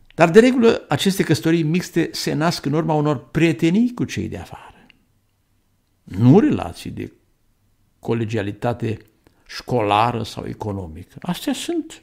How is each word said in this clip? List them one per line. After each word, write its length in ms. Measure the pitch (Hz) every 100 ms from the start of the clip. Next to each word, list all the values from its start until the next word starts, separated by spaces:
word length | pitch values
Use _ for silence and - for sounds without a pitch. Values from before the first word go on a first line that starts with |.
| _
Dar, 160 | - 170
de 100 | 185
regulă, 440 | 247 254 226 - -
aceste 340 | 147 196 185
căsătorii 400 | 165 156 160 170
mixte 460 | 151 175 - 170 160
se 200 | - -
nasc 320 | 143 160 165
în 80 | 139
urma 220 | 151 160
unor 360 | 151 151 135 -
prietenii 640 | 160 165 160 165 190 240
cu 100 | 240
cei 240 | 127 - 95
de 80 | 92
afară. 500 | 87 - - - _ _ _ _ _ _ _ _ _ _ _ _
Nu 360 | - 92 123 180
relații 520 | 294 101 87 - -
de 220 | 104 101 - _ _ _ _ _ _ _ _
colegialitate 1000 | - 117 107 113 101 101 120 120 113 110 - _ _ _ _
școlară 760 | - - 123 104 104 117 117
sau 240 | 107 - 113
economică. 720 | 113 107 98 87 78 92 -
Astea 320 | - 175 -
sunt 480 | 254 - 339 - -